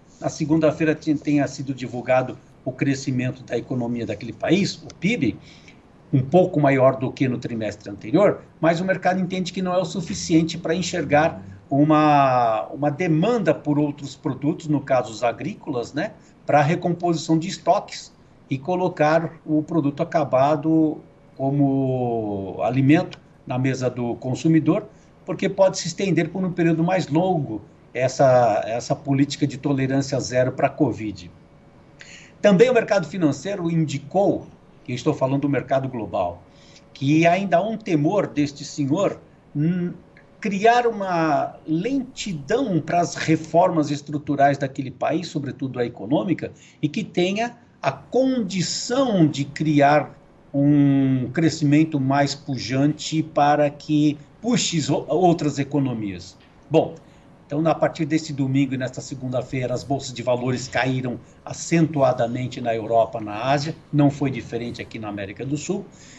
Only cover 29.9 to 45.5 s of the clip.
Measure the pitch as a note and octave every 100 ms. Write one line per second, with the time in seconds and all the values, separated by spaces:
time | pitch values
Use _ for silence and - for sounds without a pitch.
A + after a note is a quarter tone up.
29.9 | C#3 C3+ C3 - B2+ B2+ - - - C#3+
30.9 | G2 G#2+ G2+ F2 - - - - - -
31.9 | - - - - - G#3 F#3 B3 A#3+ G3+
32.9 | G3+ E3 G3 D#3+ C3 - B2 E3 E3+ D3+
33.9 | C3+ - F#3 G3 C#3+ - - - - -
34.9 | B2 - C#3+ C3 C#3 C#3+ C3 A#2 C3+ C3
35.9 | B2 G2 G2+ F2+ F2 - - - - -
36.9 | - C#3 D#3 E3+ F3+ G3 E3+ G3+ A3+ -
37.9 | D#3+ D3+ G#3 - D3 C#3+ - C#3 - C#3
38.9 | D#3+ D3 - - _ _ C#3+ D#3 F3+ F3
39.9 | - - - - - G#3+ G3 G#3+ A#3+ A#3
40.9 | G#3 F#3+ E3+ D#3+ C#3 C3+ - - D#3+ G#3+
41.9 | C#4 B3 - - D#3+ C#3 A3+ C4+ E3+ -
42.9 | F3 F3 - - D#3+ D#3+ E3 F#3 E3+ C#3
43.9 | C#3+ - D3 C#3+ C#3 C#3 C3+ C#3+ - B2+
44.9 | - A#2 D#3 F3 D#3 C3